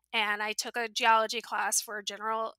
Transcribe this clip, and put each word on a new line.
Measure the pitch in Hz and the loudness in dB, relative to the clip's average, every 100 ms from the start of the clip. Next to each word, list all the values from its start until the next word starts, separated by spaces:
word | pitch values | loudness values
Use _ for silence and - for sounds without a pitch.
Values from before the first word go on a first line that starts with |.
| _ | _
and | 226 208 208 | -2 0 0
I | 214 | -2
took | 214 233 240 | -4 -4 -4
a | 226 | -4
geology | 214 233 226 220 220 | 2 6 6 4 -2
class | - 208 208 226 | -4 -2 0 0
for | - 208 | -2 -8
a | |
general | 208 202 220 226 226 | -8 -8 -4 -2 -4